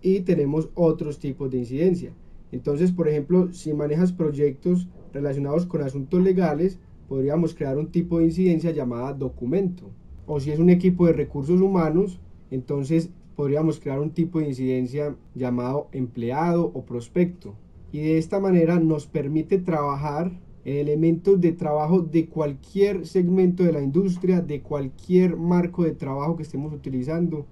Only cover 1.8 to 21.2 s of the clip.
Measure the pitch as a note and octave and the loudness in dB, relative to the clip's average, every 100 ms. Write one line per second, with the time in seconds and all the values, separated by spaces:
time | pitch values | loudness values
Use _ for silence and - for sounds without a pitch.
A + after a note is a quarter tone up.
1.8 | F3+ F3 - - - - - B2+ C3+ C#3+ | 2 0 -4 -14 -20 -20 -12 -8 -4 0
2.8 | F3+ F3+ D#3 D3+ C#3 F3+ F3 - D#3 D3 | 0 2 0 0 2 2 2 -2 -6 -2
3.8 | D3 D3+ F3+ F3+ D#3 C#3 C#3+ C3 F3+ F3+ | -2 0 0 0 -4 0 0 0 0 0
4.8 | - - - C3+ C#3+ C#3 C#3 D3+ F3+ E3 | -2 -12 -14 -6 -4 -2 -2 -2 -2 -4
5.8 | C#3 C#3 C3 F3+ F#3+ F#3 F3 D3 F3+ F#3 | -4 -6 -2 2 4 4 2 2 -2 -2
6.8 | - - - C3+ C3+ D3+ E3 - C#3+ C3+ | -18 -20 -8 -2 0 2 0 -2 -4 -4
7.8 | E3 F3+ E3+ E3+ E3 F3 F#3 E3 E3+ D3+ | -2 -2 0 2 2 4 2 2 0 -2
8.8 | B2+ A#2+ C3 C#3 C3+ - B2 F3 F#3+ F3+ | -4 -4 -6 -6 -8 -6 -2 0 -2 -4
9.8 | - - - - - D3 C#3 D3+ F3 F3 | -14 -20 -20 -20 -8 -6 -4 4 6 6
10.8 | F#3 F3+ F3 D3+ C#3 D3 C#3 F3+ F#3+ F#3+ | 4 4 4 4 0 -6 0 4 4 2
11.8 | D#3+ D#3+ G3+ - - - - C3 B2+ C#3+ | 2 2 0 -4 -18 -20 -10 -10 -4 -6
12.8 | C3+ D#3+ F3 - - - C#3+ C#3+ D#3+ - | 0 0 -2 -12 -20 -6 -2 0 0 -2
13.8 | C#3+ C3+ D3+ D#3 E3 E3 D3+ B2+ B2+ B2+ | -6 -4 -4 -2 -2 -2 -4 -2 -2 -2
14.8 | B2+ C#3 D3 C3+ - A#2+ B2+ B2 B2 C3+ | -2 -4 -6 -8 -14 -8 -4 -2 -2 -4
15.8 | - C3+ B2+ A#2 A#2 C3+ E3+ E3+ E3 C3+ | -6 -8 -8 -6 -4 -2 0 0 0 -4
16.8 | A#2 A#2 A#2 - F3 - G2+ G2+ - - | -10 -10 -6 0 0 -2 -18 -20 -20 -20
17.8 | - D3 D#3 D#3+ D#3+ G3 G3 F3+ E3 F3 | -14 -6 0 0 0 -2 2 4 4 4
18.8 | D#3+ D#3 C#3+ D#3 C#3 D#3 D#3+ G3 F3+ D#3+ | 2 0 -2 -6 -2 -2 0 0 0 -2
19.8 | C#3+ C#3+ D3+ D3 F3+ F3 - - - C#3+ | -2 -2 -4 -4 -4 -6 -18 -16 -6 -4
20.8 | D3 D3+ E3 E3 | 0 2 2 2